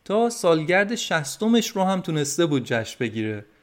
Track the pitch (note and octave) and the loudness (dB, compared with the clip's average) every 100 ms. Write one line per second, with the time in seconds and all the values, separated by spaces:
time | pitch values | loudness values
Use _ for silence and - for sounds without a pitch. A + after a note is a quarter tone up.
0 | - G#3 A#3 A3+ F3+ D#3+ D#3 F#3 G3+ A#3 | -2 0 0 2 2 2 4 2 2 -2
1 | - E3 C#3+ - A3 A#3 - G3 F#3+ F#3+ | -2 -4 -4 -2 2 2 2 0 0 0
2 | F3 D#3 C#3+ - E3+ C#3 A2+ A#2+ A2 - | -2 -2 -2 0 2 2 0 -2 -4 -4
3 | A#2 A2 G#2+ G#2 - _ | -4 -4 -6 -6 -12 _